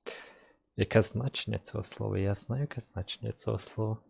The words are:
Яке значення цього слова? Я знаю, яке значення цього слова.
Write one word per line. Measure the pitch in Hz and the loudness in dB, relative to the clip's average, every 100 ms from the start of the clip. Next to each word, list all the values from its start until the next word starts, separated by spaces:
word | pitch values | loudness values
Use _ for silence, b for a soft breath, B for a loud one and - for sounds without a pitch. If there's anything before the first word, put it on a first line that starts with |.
| B B B B B B _ - | B B B B B B _ 0
Яке | 95 113 | 6 6
значення | - 110 135 - - 104 | 6 2 -2 -2 -2 -2
цього | - 110 | -2 -4
слова? | 98 - 107 98 | -4 -4 0 2
Я | 98 | 2
знаю, | 101 - 120 | 0 0 -2
яке | 147 - | -2 -4
значення | - - 95 - 113 | -8 -8 -6 -6 -4
цього | - - 107 | -4 -2 0
слова. | - - 107 110 | -2 0 0 -2